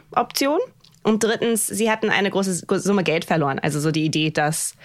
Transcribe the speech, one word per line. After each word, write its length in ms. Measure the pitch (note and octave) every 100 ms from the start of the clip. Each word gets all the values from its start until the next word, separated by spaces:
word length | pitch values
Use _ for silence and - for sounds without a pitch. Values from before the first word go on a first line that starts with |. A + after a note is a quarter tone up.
| -
Option. 480 | - - - C#4 D#4+ B4+ - - -
Und 220 | - G#3+
drittens, 420 | A3 A3+ A#3 A3+ -
sie 240 | G3 A3
hatten 200 | A3 G#3+
eine 200 | - G3
große 220 | F#3 F#3+
S-, 320 | F3 - F#3+
Summe 200 | F3+ G3+ E3
Geld 180 | D#3+
verloren. 340 | - E3 C#3+ C3+
Also 220 | - D3
so 100 | D#3
die 140 | D#3
Idee, 280 | D#3 D#3 D#3
dass 440 | D#3 D3+ D#3+ - -